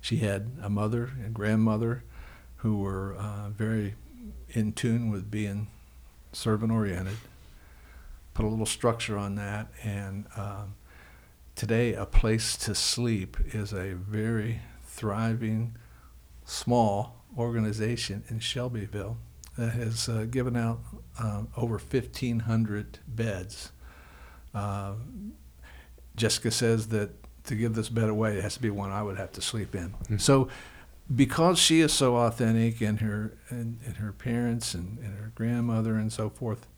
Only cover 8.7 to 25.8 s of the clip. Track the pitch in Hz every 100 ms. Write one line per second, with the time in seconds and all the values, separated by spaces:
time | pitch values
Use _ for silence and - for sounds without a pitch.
8.7 | - 123 117 - 104 101 101 101 104 110
9.7 | - 110 101 98 98 104 - 101 101 101
10.7 | 101 - - - - - - - - 107
11.7 | 113 120 107 101 - - 110 113 - -
12.7 | 104 - - 120 110 92 - - 110 98
13.7 | 101 95 92 95 107 110 113 107 117 -
14.7 | - - - 110 101 113 113 113 110 117
15.7 | - - - - - - - - - -
16.7 | 120 113 101 107 - - - 117 117 107
17.7 | 107 110 120 - 98 - 113 - 131 123
18.7 | 117 98 104 98 117 - - - - 117
19.7 | 120 113 113 - 113 113 127 127 120 113
20.7 | 113 - - - - 110 104 113 - 120
21.7 | 107 - 135 - - 123 117 113 113 110
22.7 | 104 104 - - 113 113 95 92 - -
23.7 | - - - - - - - - - 101
24.7 | 101 98 104 135 240 208 - - - -
25.7 | -